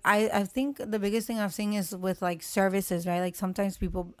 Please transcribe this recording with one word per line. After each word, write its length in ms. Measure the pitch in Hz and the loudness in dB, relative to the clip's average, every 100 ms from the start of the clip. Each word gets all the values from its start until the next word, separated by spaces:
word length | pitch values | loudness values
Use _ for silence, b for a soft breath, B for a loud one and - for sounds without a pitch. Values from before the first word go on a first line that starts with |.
I, 240 | - 208 220 | 4 4 4
I 120 | 202 | 2
think 340 | 196 262 277 277 | 0 -2 -2 -4
the 200 | 214 214 | -4 0
biggest 280 | 202 226 214 | 0 0 -2
thing 120 | 226 | -2
I've 160 | 202 | -2
seen 200 | 190 208 | -2 -2
is 200 | 208 175 | 0 -2
with, 280 | 190 185 180 | -2 -2 0
like, 200 | 180 165 | -2 -2
services, 640 | - 202 190 196 190 175 175 | -2 2 4 2 0 -2 0
right? 140 | 175 | 0
Like, 160 | 180 - | 0 -2
sometimes 400 | 185 185 196 - | -4 0 -2 -2
people 380 | 185 180 175 - | -4 -4 -6 -12